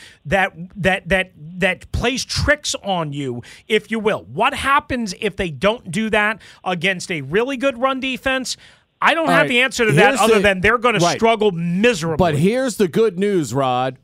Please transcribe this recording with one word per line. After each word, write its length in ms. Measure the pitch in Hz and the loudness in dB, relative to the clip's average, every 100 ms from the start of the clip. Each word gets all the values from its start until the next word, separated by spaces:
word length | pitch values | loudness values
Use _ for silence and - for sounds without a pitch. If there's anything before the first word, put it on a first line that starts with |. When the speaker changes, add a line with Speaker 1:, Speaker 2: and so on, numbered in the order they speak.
| - - | -16 -14
Speaker 1:
that, 280 | 139 190 190 160 185 214 | -2 0 0 -4 -14 -4
that, 320 | 185 190 165 | -2 0 0
that, 240 | 190 185 - | -2 -2 -10
that 560 | 151 180 185 180 - | -16 -4 -2 -2 -6
plays 320 | - 240 254 | -4 -2 -4
tricks 500 | - - 277 294 - - | -4 -2 0 0 -2 -6
on 300 | 196 180 151 | -4 -2 -4
you, 300 | 143 135 120 - - - | -6 -6 -8 -10 -16 -4
if 220 | 214 214 | -4 -2
you 80 | 220 | -2
will. 260 | 208 160 | -2 -2
What 300 | 90 143 254 | -4 -2 -2
happens 600 | 262 269 294 294 254 214 175 | 0 0 2 0 -4 -6 -6
if 160 | 208 - | -6 -4
they 140 | 180 | -6
don't 400 | 131 196 240 190 | -2 -2 -2 -4
do 180 | 170 220 | -4 0
that 300 | 208 208 208 - - | 0 0 -4 -12 -10
against 460 | 180 180 185 180 - | -6 -2 -2 -2 -4
a 80 | 160 | -8
really 360 | 135 196 254 262 | -2 -2 -2 -2
good 220 | 277 233 | -2 0
run 220 | 262 262 | -2 -2
defense? 560 | 262 247 269 262 247 - - _ _ - | -6 -4 -4 -4 -4 -10 -16 _ _ -2
I 140 | 214 | 0
don't 120 | 320 320 | 2 2
Speaker 2:
All 60 | |
Speaker 1:
have 100 | 277 | 2
Speaker 2:
right. 60 | 294 | 2
Speaker 1:
the 120 | 240 | 2
answer 240 | 262 - | 2 2
to 80 | 220 | 2
that 160 | 143 208 | 4 4
Speaker 2:
Here's 100 | 240 | 4
Speaker 1:
other 140 | 220 | 4
Speaker 2:
the 60 | 220 | 4
Speaker 1:
than 200 | 202 190 | 4 2
they're 180 | 202 233 | 2 2
gonna 200 | 233 202 | 2 2
Speaker 2:
Right. 160 | 170 135 | 2 2
Speaker 1:
struggle 340 | 226 220 214 | 2 2 0
miserably. 680 | 165 170 180 240 185 165 156 | 0 -2 2 2 2 -2 0
Speaker 2:
But 180 | 175 139 | 2 2
here's 380 | 185 254 262 - | 2 2 0 0
the 120 | 180 | 0
good 300 | 202 220 175 | 2 2 0
news, 340 | 208 185 123 | 0 0 0
Rod. 460 | 135 131 127 131 127 | 0 0 0 -2 -6